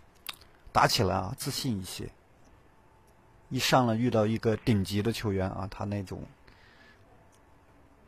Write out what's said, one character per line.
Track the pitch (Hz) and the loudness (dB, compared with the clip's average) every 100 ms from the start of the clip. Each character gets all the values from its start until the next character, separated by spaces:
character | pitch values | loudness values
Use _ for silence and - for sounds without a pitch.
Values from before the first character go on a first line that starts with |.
| - _ - - - - - | -20 _ -20 -20 -20 -20 -2
打 | - 147 | 4 4
起 | - | 4
来 | 95 95 | 2 0
啊， | 95 139 | -2 -6
自 | 139 | -6
信 | - 135 101 | -4 -4 -4
一 | |
些。 | 92 - 101 - _ _ - - - _ _ _ _ _ _ - - | -6 -10 -12 -16 _ _ -20 -20 -20 _ _ _ _ _ _ -20 -8
一 | 131 | -4
上 | - 139 120 | 2 4 4
来 | 110 | 2
遇 | 123 | 2
到 | 110 107 | 4 2
一 | 113 | 2
个 | 113 107 | 0 0
顶 | - 104 | 2 2
级 | 92 101 | 2 0
的 | 110 | 0
球 | 110 110 | -2 -2
员 | 95 95 | 0 -2
啊， | 92 95 | -4 -8
他 | - 101 | -8 -6
那 | 101 | -6
种 | 95 92 - - - - - - - - - - _ _ _ - _ - - - | -6 -10 -12 -18 -20 -20 -20 -20 -20 -20 -20 -20 _ _ _ -20 _ -20 -20 -20